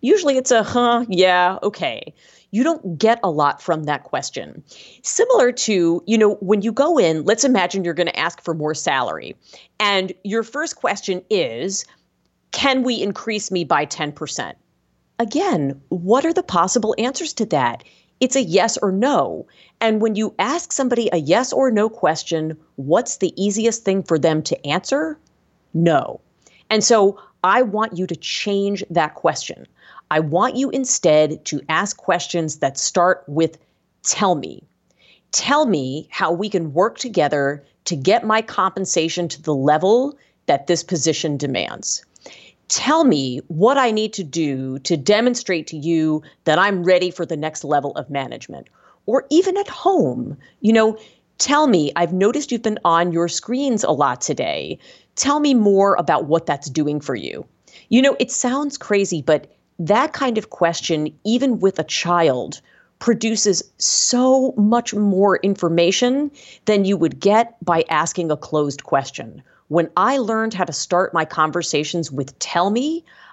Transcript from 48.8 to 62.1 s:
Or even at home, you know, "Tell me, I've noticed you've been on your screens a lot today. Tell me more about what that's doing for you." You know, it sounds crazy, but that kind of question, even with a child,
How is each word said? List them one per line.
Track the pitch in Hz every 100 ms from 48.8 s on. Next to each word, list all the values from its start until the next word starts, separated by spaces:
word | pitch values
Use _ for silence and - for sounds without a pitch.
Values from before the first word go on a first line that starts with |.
| _ _ -
Or | 254 -
even | 311 381 392
at | 403
home, | - 381 359 143 - - 147 - _
you | 208
know, | 226 220 220 - _ _ -
"Tell | - 294 302
me, | 180 143 170
I've | 170
noticed | 180 202 294 285
you've | 240
been | 226 208
on | 170 165 175
your | 165 170
screens | - - 254 277 220
a | -
lot | 143 139 123
today. | - 135 90 69 71 - - - _ -
Tell | 277 294
me | 294
more | 247 208 196 196 -
about | 160 151 143
what | 160 165
that's | 143 143
doing | 156 147 147
for | 147 117
you." | 69 - - _ _ - -
You | 233
know, | 269 269
it | -
sounds | - 247 269 294 -
crazy, | - 202 196 165
but | 147 151 - _ _ -
that | 165 220 302
kind | - 262 214
of | -
question, | - 170 165 - 156 151 -
even | 214 240 269 202
with | 190 -
a | -
child, | - 170